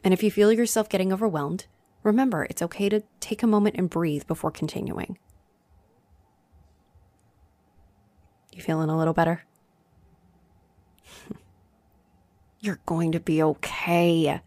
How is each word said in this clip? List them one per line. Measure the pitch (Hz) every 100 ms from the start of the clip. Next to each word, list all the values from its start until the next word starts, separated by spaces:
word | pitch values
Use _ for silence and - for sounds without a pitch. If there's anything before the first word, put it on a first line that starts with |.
And | 196
if | 185
you | 214
feel | 208 208
yourself | 226 233 226 214
getting | 190 190
overwhelmed, | 190 220 160 143 180 - _ _ _
remember, | 214 220 262 170 -
it's | -
okay | 170 - 202
to | 214 - _
take | - 214
a | 233
moment | 208 208 -
and | 180
breathe | 160 165 147 -
before | 160 160
continuing. | - 160 - - - - 185 _ _ _ _ _ _ _ _ _ _ _ _ _ _ _ _ _ _ _ _ _ _ _ _ _ _ _ _ _ _ _ _ _
You | -
feeling | - 160 156
a | 160
little | 160
better? | 165 165 170 _ _ _ _ _ _ _ _ _ _ _ _ _ _ _ _ - - -
<laughs> | - _ _ _ _ _ _ _ _ _ _ _ _
You're | 208 180 -
going | 165 165
to | 160
be | - 156
okay. | 156 151 - - 175 170 175 165 151 165